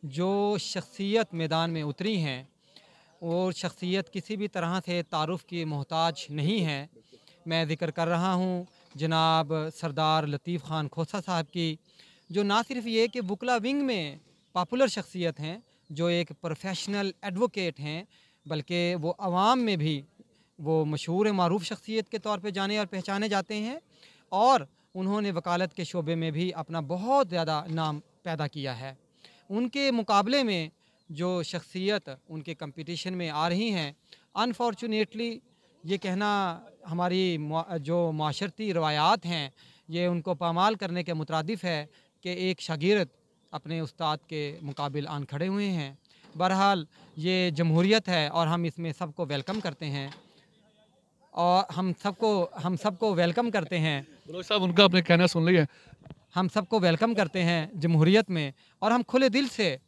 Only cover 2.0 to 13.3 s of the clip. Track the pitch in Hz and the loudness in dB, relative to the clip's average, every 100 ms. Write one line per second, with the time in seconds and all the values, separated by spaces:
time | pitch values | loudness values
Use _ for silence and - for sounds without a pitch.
2 | 185 214 156 127 131 _ _ - _ _ | -2 0 -2 -4 -10 _ _ -20 _ _
3 | _ _ 170 170 185 175 180 - 180 185 | _ _ -4 0 0 -2 -8 -6 -2 0
4 | 190 196 - 220 208 190 165 185 175 175 | -2 -6 -6 -4 -4 -2 0 -2 0 -2
5 | 160 165 151 180 - 175 160 147 135 160 | -2 -2 0 -2 -6 -6 -4 -4 -4 0
6 | 165 156 - 147 147 214 165 143 147 - | 0 0 -8 -2 0 2 0 -2 -8 -16
7 | _ - _ _ - 165 160 156 165 151 | _ -20 _ _ -4 -2 0 -2 -4 -2
8 | 165 170 185 180 185 180 180 _ _ 135 | 0 0 2 0 0 -2 -6 _ _ -6
9 | 160 160 160 160 151 160 156 - 165 143 | -2 2 4 2 2 -2 -4 -6 -6 0
10 | 156 156 151 143 - 175 143 156 147 - | 2 2 0 -4 -4 -6 -4 -4 -4 -4
11 | 160 202 180 175 156 180 165 156 _ _ | -4 -6 -2 -2 -2 -2 -4 -4 _ _
12 | - _ _ 175 208 208 233 247 233 220 | -20 _ _ -2 2 2 0 -6 -2 2
13 | 233 247 190 | 2 0 -4